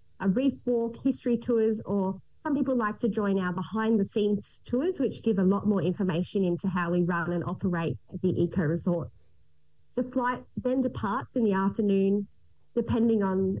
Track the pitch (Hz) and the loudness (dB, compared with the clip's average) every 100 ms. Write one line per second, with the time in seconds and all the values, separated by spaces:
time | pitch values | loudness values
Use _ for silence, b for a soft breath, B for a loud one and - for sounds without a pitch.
0 | - - 190 196 277 - - 240 233 233 | -20 -4 0 2 0 0 -2 0 -2 -2
1 | 269 262 254 233 233 233 220 220 - 202 | -2 -2 0 -2 2 2 2 0 -2 -2
2 | 190 196 - - 311 285 277 247 208 214 | 0 -4 -12 -12 -4 0 2 0 0 0
3 | 233 214 202 190 180 175 170 214 220 226 | -2 0 0 0 0 -4 -4 -2 2 2
4 | 196 226 208 202 - - - 247 339 359 | 2 0 0 0 -4 -16 -4 -2 0 0
5 | 247 - 226 196 185 202 208 202 160 180 | -2 -2 0 2 4 2 2 2 0 0
6 | 185 160 180 202 180 175 190 185 170 180 | 0 0 -2 0 0 0 -2 -2 0 2
7 | 175 175 170 175 165 185 196 170 165 - | 2 0 -2 -4 -4 -4 -2 -2 -2 -6
8 | - 185 185 - 170 - 151 165 190 175 | -10 -4 -2 2 0 0 0 0 0 -2
9 | - - - - - - - - - - | -4 -12 -20 -20 -20 -20 -20 -20 -10 -6
10 | 254 262 247 247 - - 247 262 247 - | -2 -2 -2 -4 -8 -6 -2 0 0 -2
11 | 202 233 - 262 220 190 196 196 208 196 | -4 -4 -4 0 2 2 0 0 2 2
12 | 196 208 202 - - - - 240 233 233 | 4 2 -2 -12 -20 -20 -6 -4 0 2
13 | 233 226 196 190 190 196 | 4 2 2 0 0 -2